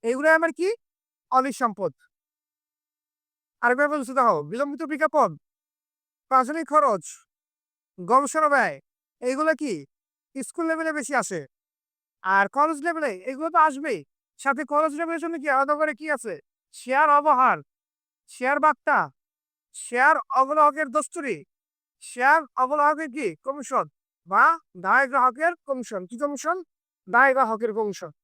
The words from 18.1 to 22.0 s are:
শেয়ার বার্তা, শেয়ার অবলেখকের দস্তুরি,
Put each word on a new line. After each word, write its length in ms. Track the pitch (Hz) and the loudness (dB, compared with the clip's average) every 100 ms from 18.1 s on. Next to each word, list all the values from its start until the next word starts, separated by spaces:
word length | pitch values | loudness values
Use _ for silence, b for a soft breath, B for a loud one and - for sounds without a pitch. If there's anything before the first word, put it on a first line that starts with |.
| _ _ | _ _
শেয়ার 260 | - 247 294 | -6 -2 2
বার্তা, 400 | 311 285 - 262 147 _ _ _ _ _ _ - | 2 0 0 0 0 _ _ _ _ _ _ -20
শেয়ার 400 | - 240 269 311 - 247 | -8 2 4 4 0 0
অবলেখকের 520 | 269 302 294 285 302 | 2 4 4 2 -4
দস্তুরি, 480 | 262 - 349 285 165 - _ _ _ _ _ | -4 -4 -8 -8 -8 -12 _ _ _ _ _